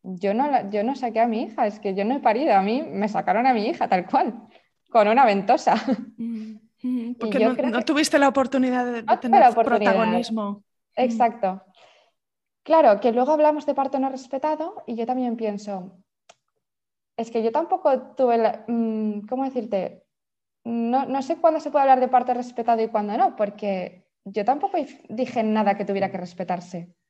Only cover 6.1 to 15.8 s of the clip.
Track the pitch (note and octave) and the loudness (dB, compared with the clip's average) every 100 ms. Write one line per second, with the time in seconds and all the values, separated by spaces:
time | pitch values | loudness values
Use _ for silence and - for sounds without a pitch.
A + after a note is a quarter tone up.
6.1 | - A#3 A3+ A3 G#3+ _ _ B3 B3+ A#3 | -12 -10 -8 -12 -16 _ _ -6 -4 -6
7.1 | B3 A3 B3 B3+ B3+ B3+ A3+ C#4 D4 D#4 | -6 -2 2 2 2 -2 -2 0 0 2
8.1 | D4+ C#4+ C4+ C4 C4+ B3+ B3 B3 A#3+ A#3 | 4 4 2 0 0 0 0 -2 -6 0
9.1 | F4+ B3 A3+ C4 A3+ A3+ A3+ G3+ G3 A3 | 0 4 6 8 6 2 2 2 2 2
10.1 | A#3 A#3 A3 G3+ G3+ _ _ _ - B3+ | 0 -2 -4 -6 -8 _ _ _ -2 0
11.1 | A3+ A#3 A3+ F#3+ F#3+ _ _ - _ _ | 2 0 2 -4 -4 _ _ -20 _ _
12.1 | _ _ _ _ _ - D#4+ C#4+ G3+ B3 | _ _ _ _ _ 2 6 6 6 2
13.1 | A#3 C4 D4+ D4+ D4+ D4 C#4+ C4+ C#4 C4+ | 2 2 4 4 2 -2 -2 -2 -2 -4
14.1 | C4+ - C4+ D#4 D#4 E4 G#4+ - A#3 A3+ | -6 -10 -6 -4 -4 -6 -10 -10 -6 -4
15.1 | B3+ B3 A3+ A3 G#3 G#3 F#3+ | -2 -2 -2 -4 -6 -10 -10